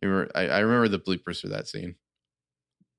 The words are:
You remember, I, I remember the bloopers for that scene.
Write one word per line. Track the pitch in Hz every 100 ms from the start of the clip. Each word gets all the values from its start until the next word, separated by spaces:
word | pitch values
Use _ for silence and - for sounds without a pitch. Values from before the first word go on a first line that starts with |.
You | 98
remember, | 95 -
I, | - 90
I | 90
remember | 110 120 113
the | 98
bloopers | - 90 - -
for | -
that | - -
scene. | - 87 87 _ _ _ _ _ _ _ _ _